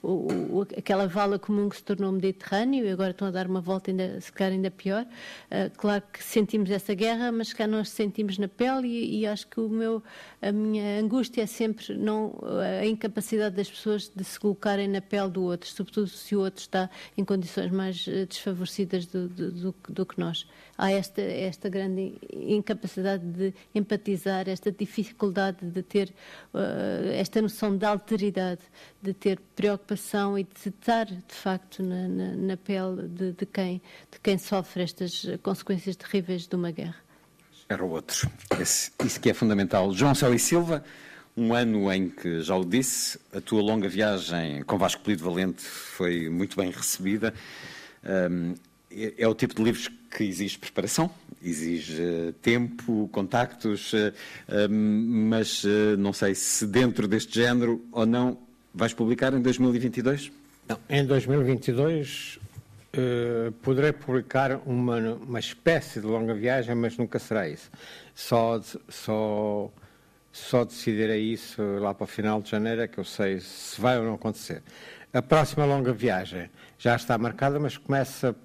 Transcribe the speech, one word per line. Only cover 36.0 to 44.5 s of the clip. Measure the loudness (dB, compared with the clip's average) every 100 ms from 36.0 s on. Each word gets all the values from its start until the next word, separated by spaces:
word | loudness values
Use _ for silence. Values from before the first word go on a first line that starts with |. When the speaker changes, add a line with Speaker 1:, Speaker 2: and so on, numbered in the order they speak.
| -2 -2 0 -4 -2
Speaker 1:
de | -2
uma | -2
guerra. | -4 -8 -10 _ -20 _ _ _ -20 -8
Speaker 2:
Era | -4
o | -2
outro. | -4 -4 -2 -2 -6 -2 0
Esse, | 2 0 -2 -2 -2
isso | 2
que | 2
é |
fundamental. | 4 2 4 4 4 2
João | 4 4 6
Céu | 4
e | 4
Silva, | 4 4 2 -2 -4 -20 -20 -20 -12 0
um | 2
ano | 4 4 4 4
em | 2 0
que, | -2 -2 -2
já | 2 2
o |
disse, | 4 2 2 0 -2 -6 _ -10
a |
tua | 0 2
longa | 4 2 0
viagem | 2 2 2 -2 -2 -2